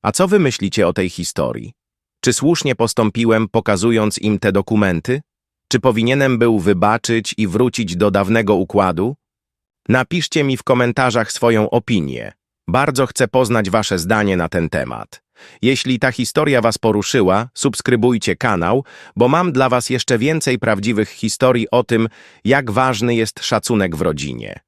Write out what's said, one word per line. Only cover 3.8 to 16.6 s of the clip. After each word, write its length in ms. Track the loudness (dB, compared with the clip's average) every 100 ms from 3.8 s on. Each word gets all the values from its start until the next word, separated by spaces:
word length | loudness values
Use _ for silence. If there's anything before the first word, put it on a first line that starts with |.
| 2 2 0 -2
im 200 | -2 0
te 140 | 0
dokumenty? 680 | 0 0 0 2 0 -2 -4 -6 _ _ _ _
Czy 120 | 0
powinienem 580 | 2 2 0 2 2 2
był 200 | 2 2
wybaczyć 760 | 2 2 2 0 0 -2 -2 -4
i 100 | -2
wrócić 500 | 0 0 0 -6 0
do 140 | 2
dawnego 440 | 2 2 2 2
układu? 600 | 0 2 2 2 0 -4 -4 _ _ _ _ _ _ -2
Napiszcie 560 | 0 0 -4 -2 -2
mi 120 | 0 -2
w 60 |
komentarzach 680 | 0 2 2 0 0 0 -4
swoją 380 | 0 2 2 2
opinię. 600 | -2 0 -2 -2 -8 -12 _ _ _ -4
Bardzo 380 | 0 0 0 -2
chcę 220 | 0 0
poznać 420 | 2 2 0 0
wasze 280 | 0 0 -4
zdanie 380 | 0 0 2 0
na 120 | 0
ten 200 | -2 -2
temat. 540 | -4 -6 -10 -14 -20 _ _ -20 -2
Jeśli 360 | 0 0 0 0
ta 140 | 0
historia 480 | -2 -2 0 2 2